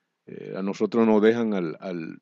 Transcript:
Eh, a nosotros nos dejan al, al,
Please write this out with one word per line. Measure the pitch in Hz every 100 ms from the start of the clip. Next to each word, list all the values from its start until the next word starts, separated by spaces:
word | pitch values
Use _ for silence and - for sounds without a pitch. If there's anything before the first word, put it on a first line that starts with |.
| _ _ -
Eh, | - - -
a |
nosotros | 98 95 104 117
nos | 113 107
dejan | 110 117 113
al, | 98 82 -
al, | 95 87 85 85